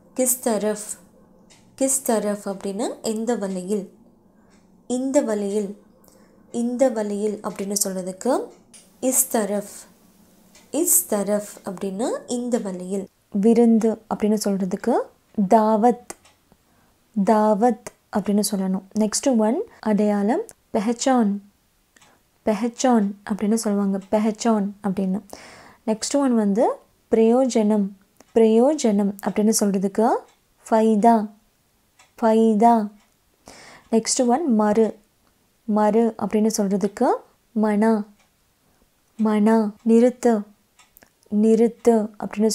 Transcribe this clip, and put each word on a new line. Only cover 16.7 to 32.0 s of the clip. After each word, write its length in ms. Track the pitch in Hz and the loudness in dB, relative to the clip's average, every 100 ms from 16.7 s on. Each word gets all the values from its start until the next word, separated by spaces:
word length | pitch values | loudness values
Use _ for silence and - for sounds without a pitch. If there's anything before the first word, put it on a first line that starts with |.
| _ _ _ _ 208 196 | _ _ _ _ -2 2
தாவத் 580 | 214 214 208 247 240 - _ _ 208 | 2 2 2 2 0 -10 _ _ -6
அப்படின்னு 260 | 190 208 202 | -2 -2 0
சொல்லணும். 300 | 190 190 185 - 208 | -4 -2 -4 -6 -4
Next 380 | 214 - 285 233 | -2 -2 0 2
one 240 | 214 302 466 - | 2 0 -6 -8
அடையாளம் 680 | - 208 208 208 202 320 466 - _ | -2 0 0 0 0 -2 -6 -16 _
பெஹச்சான், 640 | 226 208 233 269 254 208 202 - _ _ _ _ _ _ _ _ _ - | -4 -2 -2 0 2 2 -2 -10 _ _ _ _ _ _ _ _ _ -4
பெஹச்சான் 640 | 202 233 233 262 233 202 - - | -2 -4 -2 0 2 0 -6 -8
அப்படின்னு 240 | 196 208 | -4 -2
சொல்லுவாங்க, 460 | 226 226 202 202 196 190 | -2 -2 -2 -2 -4 -2
பெஹச்சான் 600 | 214 220 214 233 220 196 202 | -2 -2 -2 -2 0 -2 -6
அப்படின்னு. 360 | 202 185 190 185 - - - - - _ - | -6 -4 -4 -4 -8 -20 -20 -20 -20 _ -6
Next 280 | 220 - 277 | -6 -2 0
one 200 | 269 233 | 2 2
வந்து 340 | 208 196 339 554 _ _ _ | 2 2 0 -2 _ _ _
பிரயோஜனம், 800 | 226 226 247 262 226 214 214 196 208 _ _ _ 226 | 2 4 4 2 2 2 2 -2 -6 _ _ _ 2
பிரயோஜனம் 800 | 226 226 262 311 233 208 202 196 208 | 4 6 4 2 0 2 0 -4 -6
அப்படின்னு 260 | 190 214 220 | 0 0 2
சொல்றதுக்கு 500 | 202 196 190 190 226 440 - _ _ _ - | 0 0 -2 0 0 0 -6 _ _ _ -2
ஃபைதா, 600 | 220 220 214 233 226 208 - _ _ _ _ _ _ | 2 4 4 4 4 0 -12 _ _ _ _ _ _